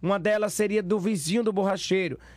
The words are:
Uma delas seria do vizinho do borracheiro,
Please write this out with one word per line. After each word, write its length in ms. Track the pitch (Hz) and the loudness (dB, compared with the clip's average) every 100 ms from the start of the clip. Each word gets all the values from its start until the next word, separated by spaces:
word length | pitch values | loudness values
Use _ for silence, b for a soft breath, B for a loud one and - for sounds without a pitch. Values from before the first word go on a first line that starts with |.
Uma 180 | 170 196 | -2 0
delas 340 | 175 214 208 | 2 2 0
seria 300 | - 208 214 | 0 0 0
do 160 | 180 208 | 0 0
vizinho 420 | 185 208 147 214 | 0 -2 0 0
do 120 | 226 | 0
borracheiro, 680 | 196 196 190 - 190 180 127 B | 0 0 0 0 0 0 -6 B